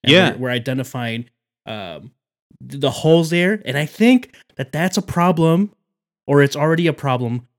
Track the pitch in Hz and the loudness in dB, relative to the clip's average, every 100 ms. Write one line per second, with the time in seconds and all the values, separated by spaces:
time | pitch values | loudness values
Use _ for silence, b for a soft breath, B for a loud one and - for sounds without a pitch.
0 | 123 170 170 104 127 123 120 131 131 127 | 4 4 4 -2 -6 -4 -4 -6 -6 -8
1 | 117 117 123 _ _ _ - 107 95 76 | -8 -8 -10 _ _ _ -16 -14 -12 -14
2 | 113 _ _ _ _ _ 127 139 139 - | -20 _ _ _ _ _ -18 -4 -4 0
3 | 156 165 160 170 180 214 - 143 151 - | 4 4 4 0 0 -2 -4 -4 -6 2
4 | 226 254 - b b - 131 151 180 208 | 4 4 0 b b -12 -8 -4 -2 -4
5 | - - 175 165 160 170 202 _ _ _ | -4 0 0 2 2 2 -2 _ _ _
6 | _ _ - 143 139 147 151 165 170 147 | _ _ 0 2 2 2 -2 0 0 -2
7 | 139 123 120 120 120 | -4 -4 -4 -8 -10